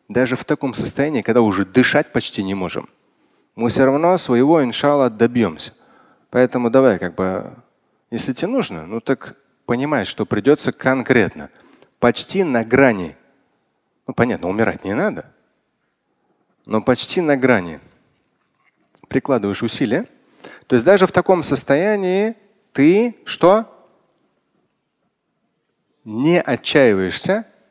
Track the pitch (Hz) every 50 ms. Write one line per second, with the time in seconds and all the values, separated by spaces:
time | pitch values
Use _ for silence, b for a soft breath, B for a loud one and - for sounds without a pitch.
0 | _ - 104 120 131 120 127 123 - - 151 - - 135 113 - - 107 - -
1 | 139 156 156 - - - 113 123 117 107 95 95 98 92 - 127 123 - - 151
2 | 151 - - 123 - - - - 98 95 98 98 92 85 - - - - _ _
3 | _ _ _ _ _ _ _ _ _ _ _ - 117 120 110 - 135 131 135 147
4 | 160 175 185 170 - - 123 117 131 143 170 165 139 120 107 - - 143 147 143
5 | 131 123 110 107 117 117 123 123 110 90 78 - - - b b b b b b
6 | b b b b b _ - 123 127 123 - 127 120 117 113 135 135 127 101 85
7 | 95 87 82 - 95 92 92 - - - - - - _ _ _ _ _ _ _
8 | _ _ 120 110 - - 123 - 160 196 254 269 175 - 101 82 78 82 107 113
9 | - - 135 - - - - _ _ _ _ _ _ - 123 120 135 151 151 123
10 | 95 - - - 107 - 113 107 101 131 151 - - - - - - 131 131 135
11 | 113 - 131 123 98 82 - 76 71 b b b b b b b b b _ _
12 | - 120 117 - - - - 190 190 160 127 117 113 113 123 127 139 127 110 98
13 | 87 78 71 - _ _ _ _ _ _ _ _ _ _ _ _ _ _ _ _
14 | _ - 127 - 117 123 104 82 82 90 95 110 113 - 85 - - 92 101 127
15 | 185 214 160 82 - - _ _ _ _ _ _ _ _ _ _ _ _ _ _
16 | _ _ _ _ _ _ _ _ _ _ _ _ _ - 104 110 - - 127 -
17 | - - - 185 175 151 143 131 127 131 123 101 87 85 78 76 - _ _ _
18 | _ _ _ _ _ _ _ _ _ _ _ _ _ _ _ _ _ _ _ _
19 | - - - 135 - - 139 117 98 101 98 - 120 113 - - 135 107 113 170
20 | 240 - _ _ B B B B B B B B B - - 120 113 165 202 190
21 | 190 180 - 180 175 - 190 175 143 - 143 131 - - 139 147 180 214 214 202
22 | 190 185 185 196 208 226 226 - _ _ _ _ _ _ - - 139 156 180 208
23 | 233 240 220 - _ - - - 160 175 196 220 220 - - _ _ _ _ _
24 | _ _ _ _ _ _ _ _ _ _ _ _ _ _ _ _ _ _ _ _
25 | _ _ _ _ _ _ _ _ _ _ _ _ _ _ _ _ _ _ _ _
26 | _ 107 107 113 135 156 175 175 - - 131 117 - - - 151 135 117 104 95
27 | 95 90 82 - - - 190 220 226 - _ _ _ _